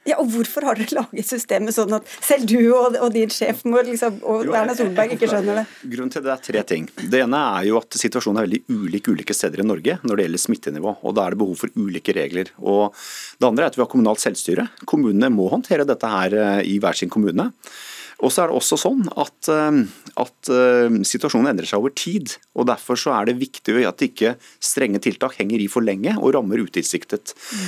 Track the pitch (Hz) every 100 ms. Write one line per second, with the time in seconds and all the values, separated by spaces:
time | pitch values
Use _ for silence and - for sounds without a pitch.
0 | - - 254 226 226 294 277 220 226 302
1 | 233 214 - 240 - 196 214 226 202 214
2 | - - - 285 226 240 233 247 240 233
3 | 240 226 220 - 202 - 240 240 247 233
4 | 233 202 - 220 233 226 220 240 208 185
5 | 220 240 226 208 202 208 220 - - 120
6 | 127 151 135 131 - 107 98 82 80 -
7 | - 127 120 139 135 95 98 113 - -
8 | 113 123 110 104 101 - - 113 92 101
9 | - - 104 104 95 92 107 87 110 175
10 | 120 104 87 87 - 110 - 76 98 -
11 | - 104 92 98 98 85 113 120 101 85
12 | - 95 71 90 92 - - 101 104 -
13 | - - - - 127 117 160 - 120 131
14 | 110 107 - 123 - 92 120 - - 156
15 | 113 101 127 107 92 180 - 160 139 120
16 | 113 98 92 104 104 101 90 101 92 -
17 | 90 110 101 90 226 - - - - -
18 | - - 131 - 165 127 - 156 190 269
19 | 180 - 147 - - 156 151 147 98 -
20 | - - 123 - - 127 127 123 120 113
21 | 98 - 151 117 139 101 82 101 131 -
22 | 170 196 120 - _ - 123 117 - 123
23 | 151 117 107 123 131 - - 113 104 -
24 | 127 - 113 127 - _ - - 127 98
25 | 117 98 131 - 101 113 98 123 110 95
26 | 139 151 131 143 104 113 95 90 - 87
27 | - 107 - - - 214